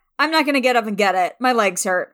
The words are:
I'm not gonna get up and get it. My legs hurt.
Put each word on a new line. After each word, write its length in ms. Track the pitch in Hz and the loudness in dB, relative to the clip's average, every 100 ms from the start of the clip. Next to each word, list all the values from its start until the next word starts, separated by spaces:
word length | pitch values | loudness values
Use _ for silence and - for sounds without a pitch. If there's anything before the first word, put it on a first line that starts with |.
| _ - | _ -4
I'm 120 | 302 | 0
not 160 | 320 285 | 0 0
gonna 140 | 277 | 0
get 140 | 254 240 | 2 0
up 100 | 214 | 0
and 100 | 202 | 0
get 180 | 196 | 0
it. 220 | 185 175 - | 2 -2 -2
My 140 | 247 | -2
legs 320 | 233 202 180 | 2 0 -2
hurt. 260 | 202 180 - | -2 -4 -4